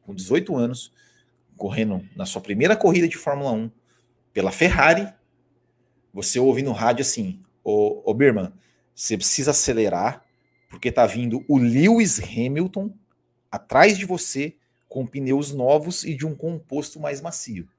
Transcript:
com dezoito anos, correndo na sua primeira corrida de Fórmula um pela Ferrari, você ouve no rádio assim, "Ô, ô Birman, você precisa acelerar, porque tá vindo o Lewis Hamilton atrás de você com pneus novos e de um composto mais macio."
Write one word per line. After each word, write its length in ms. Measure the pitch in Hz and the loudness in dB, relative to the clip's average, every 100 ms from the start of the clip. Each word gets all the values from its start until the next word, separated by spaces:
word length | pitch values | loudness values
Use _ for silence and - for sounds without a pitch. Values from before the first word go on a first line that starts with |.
com 120 | - | -16
dezoito 420 | 98 92 147 180 139 | -14 -2 -2 0 -4
anos, 360 | 117 123 - _ _ _ _ _ _ _ | -4 -4 -14 _ _ _ _ _ _ _
correndo 520 | 98 98 110 92 - - | -6 -4 -4 -4 -8 -10
na 100 | 92 | -8
sua 160 | 95 | -8
primeira 340 | - 101 160 220 | -6 0 2 4
corrida 320 | 185 185 165 | 2 2 0
de 100 | - | -2
Fórmula 340 | - 143 139 | -6 -4 -4
um 180 | 110 113 _ _ _ _ _ _ | -4 -6 _ _ _ _ _ _
pela 180 | - 95 | -4 -4
Ferrari, 640 | - 175 175 147 180 202 _ _ _ _ _ _ _ _ _ _ | 2 2 6 4 4 0 _ _ _ _ _ _ _ _ _ _
você 260 | 98 - 123 | -6 -2 2
ouve 240 | 131 123 | 2 2
no 80 | 139 | -2
rádio 320 | 110 117 123 | 0 0 2
assim, 380 | 131 - 95 95 _ _ | -2 -2 -6 -8 _ _
"Ô, 380 | - 104 104 - - | -2 0 0 0 -4
ô 40 | |
Birman, 380 | 107 139 107 92 - _ _ _ - | 4 4 4 -4 -12 _ _ _ -10
você 200 | - 107 | -6 0
precisa 360 | - - 135 | 0 2 2
acelerar, 760 | 143 - 113 104 87 110 131 _ _ _ _ _ | 2 2 2 0 0 -2 -4 _ _ _ _ _
porque 220 | - 120 | -6 -2
tá 140 | 120 110 | 2 2
vindo 400 | 113 120 117 - | 2 -4 -4 2
o 100 | 139 | 4
Lewis 640 | 120 123 180 233 202 - | 4 4 6 6 2 0
Hamilton 760 | 101 113 127 143 185 190 202 - _ _ _ _ _ | -4 -4 -2 -2 -4 -4 -8 -12 _ _ _ _ _
atrás 460 | - _ 127 190 196 | -14 _ 6 6 4
de 80 | 185 | -4
você 500 | 180 - 139 147 _ _ _ _ | -6 -4 -4 -6 _ _ _ _
com 180 | 135 123 | -10 -8
pneus 480 | 139 131 139 143 | -6 -2 0 -2
novos 500 | 139 127 151 156 180 | -2 2 2 2 -4
e 120 | 156 139 | -4 -6
de 100 | 156 | -6
um 100 | 143 | -6
composto 640 | 160 165 - 143 147 156 | -8 -8 -6 -6 -6 -8
mais 220 | 151 139 | -8 -8
macio." 480 | 165 - - 95 85 | -8 -10 -10 -10 -12